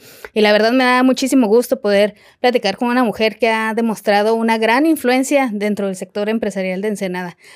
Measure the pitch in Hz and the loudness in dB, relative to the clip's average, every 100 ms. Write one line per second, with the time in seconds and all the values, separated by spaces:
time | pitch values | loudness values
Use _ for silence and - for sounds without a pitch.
0 | - - - 214 214 208 220 262 247 247 | -20 -20 -8 0 2 4 2 2 2 4
1 | 262 254 262 277 214 233 240 262 208 202 | 2 2 0 2 4 2 2 -4 0 2
2 | 202 - _ - 247 240 196 - 240 247 | 2 -2 _ -2 0 0 -2 -2 -2 0
3 | 233 - 220 208 226 220 220 220 233 196 | 0 0 -2 0 -2 0 -2 -2 -4 -2
4 | - 202 208 226 226 226 220 247 330 302 | 0 2 2 0 0 0 2 2 2 0
5 | 247 254 262 285 262 202 208 208 196 190 | 0 0 2 0 0 -2 -4 -2 -4 -6
6 | 185 208 208 220 214 196 185 185 214 202 | -10 -6 -4 -2 -4 -4 -6 -4 -6 -6
7 | 190 180 180 - - | -6 -6 -10 -14 -20